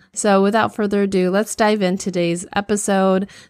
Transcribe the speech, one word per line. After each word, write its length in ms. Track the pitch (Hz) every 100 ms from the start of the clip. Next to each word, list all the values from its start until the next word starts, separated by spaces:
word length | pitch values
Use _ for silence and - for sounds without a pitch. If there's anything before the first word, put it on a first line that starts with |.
| _
So 280 | - 214 196
without 320 | 196 220 214
further 300 | - 208 202
ado, 280 | 202 190 185
let's 260 | 196 214 -
dive 260 | 214 214
in 160 | 185 185
today's 480 | 202 175 170 175 185
episode, 760 | 202 202 208 - 196 190 190 196 -